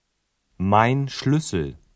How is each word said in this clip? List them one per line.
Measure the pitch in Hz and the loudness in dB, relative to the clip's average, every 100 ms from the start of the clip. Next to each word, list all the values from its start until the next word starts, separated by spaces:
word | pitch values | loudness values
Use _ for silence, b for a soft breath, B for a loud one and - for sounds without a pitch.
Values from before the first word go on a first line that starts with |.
| _ _ _ _ _ - | _ _ _ _ _ -6
Mein | 95 104 117 135 139 | 2 4 4 2 -4
Schlüssel, | - - 151 - 90 71 69 _ | -4 -2 -2 -2 -4 -6 -10 _